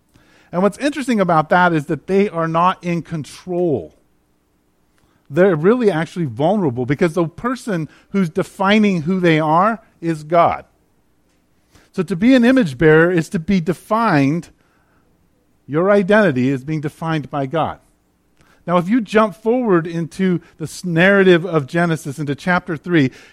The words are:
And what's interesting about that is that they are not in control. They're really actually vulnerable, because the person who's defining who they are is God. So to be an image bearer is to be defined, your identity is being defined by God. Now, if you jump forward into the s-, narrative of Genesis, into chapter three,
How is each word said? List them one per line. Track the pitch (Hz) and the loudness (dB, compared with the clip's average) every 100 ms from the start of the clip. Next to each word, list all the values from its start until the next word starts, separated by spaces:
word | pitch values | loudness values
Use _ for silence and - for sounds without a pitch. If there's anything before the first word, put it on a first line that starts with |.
| _ _ _ _ _ | _ _ _ _ _
And | 170 | -2
what's | 202 196 | -2 -2
interesting | 277 294 262 226 | -4 -4 -2 0
about | 180 165 151 | 2 2 2
that | 180 180 | 2 2
is | 160 139 | 0 -2
that | 165 - | -6 -2
they | 196 202 | 0 0
are | 165 160 | -2 -2
not | 165 180 185 | 0 0 0
in | 175 170 | -4 -6
control. | - 165 135 - - 175 180 127 78 _ _ _ _ _ _ _ _ _ _ _ _ _ _ | -6 -10 -10 -14 -8 -4 -2 -2 -6 _ _ _ _ _ _ _ _ _ _ _ _ _ _
They're | 143 196 160 | 0 2 4
really | 170 247 220 | 2 2 2
actually | 156 165 185 156 | 0 -4 -4 -6
vulnerable, | 110 156 214 165 120 123 | -2 -2 0 -2 -2 -4
because | 143 175 | 0 0
the | 160 165 | 0 -4
person | - 233 254 - 180 151 - _ | -4 -8 -8 -6 -6 -6 -12 _
who's | 196 180 | -4 -2
defining | - - - 190 214 208 180 | -2 -6 -4 2 2 2 0
who | 151 190 | -2 0
they | 175 156 | 2 2
are | 156 160 202 220 _ _ | 2 2 2 -2 _ _
is | 165 160 | -8 -6
God. | 151 170 156 76 - _ _ _ _ _ _ _ _ _ _ _ _ | 0 2 2 0 -8 _ _ _ _ _ _ _ _ _ _ _ _
So | - | -8
to | 180 185 | -6 -2
be | 226 262 | 2 4
an | 233 | 4
image | 262 185 123 | 4 0 2
bearer | 160 156 170 | 4 6 4
is | 180 151 | 0 -2
to | 190 | -6
be | 160 196 | -2 -2
defined, | 165 165 - 214 226 156 139 165 - _ _ _ _ _ _ _ _ _ _ _ - | -2 -6 -4 -2 0 2 2 -2 -8 _ _ _ _ _ _ _ _ _ _ _ -6
your | 143 185 | -2 2
identity | 208 190 208 202 127 127 | 2 4 4 4 2 0
is | 139 | -2
being | 135 156 | -4 -8
defined | 147 - 165 160 131 | -8 -8 -6 -6 -6
by | 147 135 | -6 -4
God. | 156 123 82 _ _ _ _ _ _ _ _ - | -4 -4 -6 _ _ _ _ _ _ _ _ -2
Now, | 175 | -2
if | 175 | 0
you | 247 | -2
jump | 202 214 214 170 | 0 0 0 -2
forward | 220 254 233 180 170 | -2 -2 2 0 0
into | 170 165 - 190 170 - _ | -6 -8 -4 -2 -2 -6 _
the | 156 | -14
s-, | - 180 | -10 -4
narrative | 165 185 202 190 175 180 | 2 2 4 4 4 2
of | 160 131 | -4 -4
Genesis, | 170 175 160 - 135 | -2 -2 -2 -6 -8
into | 143 139 | -6 -6
chapter | - 180 - 156 | -2 -4 -4 -8
three, | 175 175 131 - - | -2 0 0 -2 -16